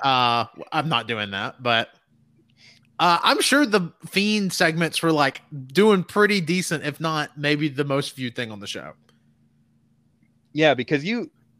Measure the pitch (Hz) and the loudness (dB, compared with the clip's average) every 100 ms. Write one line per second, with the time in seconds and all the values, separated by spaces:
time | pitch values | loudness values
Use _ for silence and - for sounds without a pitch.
0 | 135 127 120 117 113 - - 156 151 120 | 0 2 2 0 -2 -10 -6 -4 -2 -2
1 | 113 113 104 98 117 - 123 113 113 _ | -2 -6 -6 -6 -8 -6 0 0 0 _
2 | _ _ _ _ _ _ - _ _ - | _ _ _ _ _ _ -20 _ _ 0
3 | 175 170 - 285 - 277 269 202 165 - | 2 4 2 2 2 2 4 2 -2 -8
4 | 165 190 208 214 190 - 170 160 160 - | -6 -2 0 0 -2 0 0 2 -2 0
5 | 165 151 135 - - 143 131 143 214 196 | 0 2 2 0 -12 -14 -4 4 6 4
6 | 170 208 208 202 156 185 - 156 147 135 | 2 2 2 2 0 -2 -2 -4 -6 -6
7 | 160 156 143 151 143 147 156 131 143 139 | -4 -4 -6 -4 -2 0 -2 -4 -2 -2
8 | 139 - 127 117 117 104 101 87 71 - | -4 -8 -8 -8 -10 -10 -12 -12 -14 -20
9 | _ _ _ _ _ _ _ _ _ _ | _ _ _ _ _ _ _ _ _ _
10 | _ _ _ _ _ 147 156 127 123 151 | _ _ _ _ _ 2 2 2 0 -2
11 | 165 233 - _ _ | -2 -4 -6 _ _